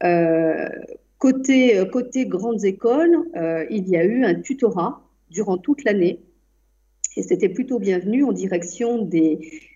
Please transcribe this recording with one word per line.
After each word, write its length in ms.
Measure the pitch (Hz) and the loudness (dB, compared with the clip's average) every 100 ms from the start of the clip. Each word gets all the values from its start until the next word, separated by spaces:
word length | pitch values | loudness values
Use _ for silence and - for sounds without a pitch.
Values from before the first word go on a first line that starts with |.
Euh, 680 | 175 175 165 165 160 156 - - - - _ _ | 0 2 4 2 2 -2 -4 -10 -14 -18 _ _
côté, 600 | 262 262 262 262 254 196 | 0 0 2 4 6 4
euh, 60 | |
côté 420 | 190 254 247 262 226 | 2 -2 -4 -4 -4
grandes 380 | 180 226 220 | -2 -2 -2
écoles, 520 | 196 190 233 269 339 330 - - | -2 0 0 2 4 2 0 -4
euh, 280 | 165 165 156 | -4 -4 -4
il 180 | 214 185 | -4 0
y 80 | 170 | 2
a 80 | |
eu 200 | 180 240 | 2 2
un 100 | 240 | 2
tutorat 640 | 170 - 269 226 185 185 294 _ _ _ | 0 -4 -2 0 2 -2 -4 _ _ _
durant 280 | 165 202 180 | -6 -2 -2
toute 260 | - 285 | 0 -2
l'année, 360 | 226 208 175 170 _ _ _ _ _ _ _ _ - - | 0 2 0 -2 _ _ _ _ _ _ _ _ -10 -8
et 80 | |
c'était 240 | 190 180 190 | -2 0 0
plutôt 320 | 185 262 240 | -2 -4 -2
bienvenu 420 | 196 185 180 240 | 0 0 0 0
en 80 | 277 | 0
direction 720 | 185 190 175 170 - 233 240 | 0 -2 -4 -6 -6 -4 -2
des, 380 | 190 165 160 156 - - - | -2 2 2 0 -6 -18 -20